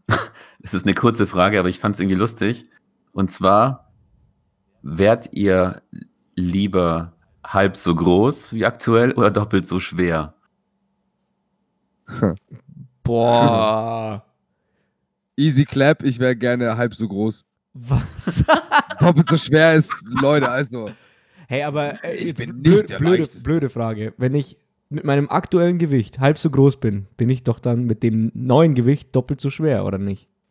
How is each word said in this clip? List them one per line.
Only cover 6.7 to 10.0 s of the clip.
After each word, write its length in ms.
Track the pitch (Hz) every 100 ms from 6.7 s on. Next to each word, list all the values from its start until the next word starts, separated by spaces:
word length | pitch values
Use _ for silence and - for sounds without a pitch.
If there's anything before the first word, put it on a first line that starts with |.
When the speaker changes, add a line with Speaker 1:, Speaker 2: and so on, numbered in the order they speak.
| 95 85 82 85 _ _ _
Speaker 1:
halb 320 | - 98 98 -
so 180 | 90
groß 600 | 82 87 90 120 143 -
wie 100 | 110
aktuell 480 | 101 - - 113 123
oder 180 | 131 117
doppelt 360 | 101 104 95 87
so 140 | 90
schwer? 540 | - 85